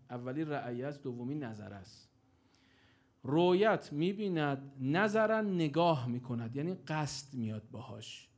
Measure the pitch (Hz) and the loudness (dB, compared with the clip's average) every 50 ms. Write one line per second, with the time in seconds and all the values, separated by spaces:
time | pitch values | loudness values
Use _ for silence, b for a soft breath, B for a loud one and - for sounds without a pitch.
0 | - - 127 123 120 127 135 151 160 151 147 131 113 123 120 120 127 147 147 139 | -14 -12 -10 -8 -8 -6 -4 -4 -4 -4 -4 -4 -4 -6 -6 -6 -6 -6 -8 -8
1 | - 131 120 120 120 127 147 151 143 113 110 104 101 98 101 98 92 - - - | -8 -8 -6 -6 -6 -6 -4 -6 -6 -8 -8 -10 -10 -12 -12 -14 -14 -16 -20 -20
2 | - _ _ _ _ _ b b b b b b b b b b b b b b | -20 _ _ _ _ _ b b b b b b b b b b b b b b
3 | b b b _ - 127 139 165 175 180 180 185 208 220 196 - - - 151 143 | b b b _ -4 2 4 4 6 6 6 6 6 6 4 2 0 -4 -2 0
4 | 165 185 202 208 208 196 175 160 147 143 139 135 139 139 - 135 131 135 151 180 | 0 0 0 0 -2 0 0 2 2 2 0 -2 -4 -10 -8 -4 0 2 4 4
5 | 214 214 202 220 220 214 220 220 214 202 185 175 160 147 135 165 175 170 160 135 | 4 4 4 4 4 4 2 2 2 2 2 2 2 2 4 6 6 6 6 4
6 | 120 123 120 123 - - 120 117 117 113 123 139 151 175 190 185 - - 156 156 | 2 -2 -4 -4 -4 -4 -4 -4 -4 -4 -4 -4 -4 -4 -4 -6 -6 -4 -2 -2
7 | 151 135 - - - - 135 127 113 107 107 107 - - - 110 113 - 110 107 | -2 -2 -4 -6 -10 -8 -6 -4 -4 -4 -4 -6 -8 -10 -12 -14 -12 -12 -12 -14
8 | 107 - - - - - _ | -14 -14 -16 -16 -18 -20 _